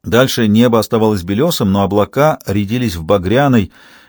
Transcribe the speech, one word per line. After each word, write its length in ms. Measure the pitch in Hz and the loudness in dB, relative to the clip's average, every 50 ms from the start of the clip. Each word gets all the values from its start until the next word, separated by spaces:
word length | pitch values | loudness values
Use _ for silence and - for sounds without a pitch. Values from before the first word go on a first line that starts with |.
| - | -8
Дальше 440 | - - 117 131 127 - - 120 107 | -2 2 2 2 2 0 -2 0 2
небо 300 | 104 110 120 123 113 113 | 4 4 4 4 2 0
оставалось 440 | 104 - - 113 110 110 107 98 85 | 0 0 0 0 2 2 0 -2 -4
белесым, 500 | 87 98 107 143 175 165 - 120 98 98 | -4 -2 -2 0 -2 -2 -2 -2 0 0
но 100 | 101 98 | 0 0
облака 560 | 92 98 104 104 - - 135 143 156 156 - - | 0 0 0 0 0 0 -2 0 0 -2 -4 -6
рядились 500 | - 98 104 104 98 113 123 123 113 87 | -6 -4 -4 -4 -4 -4 -4 -4 -4 -6
в 80 | 85 80 | -6 -2
багряный, 680 | 80 101 101 87 92 107 127 143 139 127 117 98 - _ - - - - - _ | 0 0 0 0 0 0 2 2 2 2 2 0 -2 _ -18 -20 -20 -20 -20 _